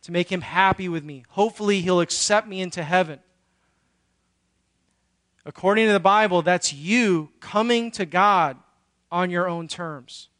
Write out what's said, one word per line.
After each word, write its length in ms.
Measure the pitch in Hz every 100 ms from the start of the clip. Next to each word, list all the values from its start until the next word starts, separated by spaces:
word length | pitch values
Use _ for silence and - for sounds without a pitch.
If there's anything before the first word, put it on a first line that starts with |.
| -
To 40 |
make 200 | 175 175
him 80 | 185
happy 480 | - 175 190 190 185
with 160 | 165
me. 180 | 147 139 120
Hopefully 540 | - 214 - 208 202
he'll 180 | 180 180
accept 480 | 170 - - 208 220
me 140 | 190
into 200 | 185 175
heaven. 380 | 151 180 175 139 _ _ _ _ _ _ _ _ _ _ _ _ _ _ _ _ _ _ _ _ _ _
According 420 | - - 185 214 220
to 40 |
the 80 | 202
Bible, 400 | 180 202 214 180
that's 320 | 165 180 -
you 580 | 143 156 233 226 175 151 _
coming 500 | - 208 226 240 233
to 160 | - 180
God 500 | 175 202 196 156 131 _ _ _ _ _
on 160 | 175 180
your 180 | 175 180
own 220 | 170 165
terms. 600 | - 170 147 123 - - _